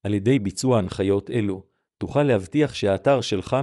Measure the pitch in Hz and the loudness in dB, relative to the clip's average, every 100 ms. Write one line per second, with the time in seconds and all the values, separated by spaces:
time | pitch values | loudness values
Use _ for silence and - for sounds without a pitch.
0 | 101 104 101 135 101 - 127 120 92 - | -2 0 2 2 0 -2 0 2 0 -2
1 | 98 98 - 123 101 95 - _ _ _ | 0 0 0 -4 -4 -6 -12 _ _ _
2 | - 139 147 110 92 147 147 - 101 95 | -4 0 2 2 0 0 0 0 0 0
3 | - 135 110 98 - 131 | 2 2 0 -4 -2 -2